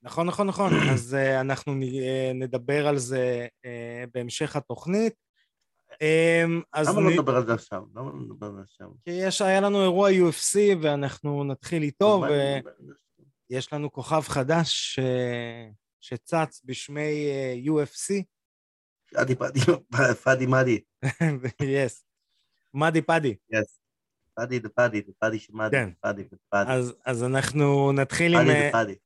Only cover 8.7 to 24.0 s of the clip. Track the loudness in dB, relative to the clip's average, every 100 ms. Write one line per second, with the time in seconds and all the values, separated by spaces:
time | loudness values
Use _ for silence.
8.7 | _ -20 -18 -10 -4 -2 0 2 2 2
9.7 | 2 2 4 4 6 4 2 0 2 4
10.7 | 4 0 0 -2 -4 -4 -2 -4 -6 -6
11.7 | -2 -2 2 4 4 4 2 2 -2 -6
12.7 | -20 -20 -20 _ _ _ _ _ -8 -6
13.7 | -6 -8 -8 -2 -2 0 -4 0 2 2
14.7 | -2 -4 -2 -2 0 -2 -4 -8 -12 -18
15.7 | -20 _ _ -14 -14 -4 -2 -2 -6 -14
16.7 | -12 -10 -6 -4 -2 -2 -4 -4 -6 -2
17.7 | 0 -2 -6 -4 -4 -4 _ _ _ _
18.7 | _ _ _ _ -2 0 0 -2 2 4
19.7 | 2 0 2 2 2 2 2 4 4 4
20.7 | 2 -2 _ -6 0 -2 0 -6 -4 -2
21.7 | 0 0 -4 _ _ _ _ _ _ _
22.7 | 0 2 2 2 2 2 -4 _ -4 -4
23.7 | _ _ _